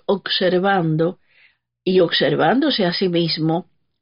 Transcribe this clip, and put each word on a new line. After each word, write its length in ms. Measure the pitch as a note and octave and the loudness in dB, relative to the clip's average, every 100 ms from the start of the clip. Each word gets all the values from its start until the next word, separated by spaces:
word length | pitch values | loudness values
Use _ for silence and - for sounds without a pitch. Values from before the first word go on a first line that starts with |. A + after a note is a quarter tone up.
| - | -2
observando 1120 | F#3+ - - F#3 F3+ G3 G3 E3 D#3 E3 - _ _ _ _ _ _ | -4 -2 -2 0 0 0 0 0 0 -2 -4 _ _ _ _ _ _
y 160 | F#3 F#3 | 0 2
observándose 840 | E3 - C#3+ C#3 D#3 B3 D4+ - F3 | 2 2 0 2 2 2 0 0 -2
a 80 | |
sí 160 | - F#3+ | -2 -2
mismo 560 | E3+ E3 E3 D#3+ E3 - _ _ _ | 0 -2 -2 -2 -2 -6 _ _ _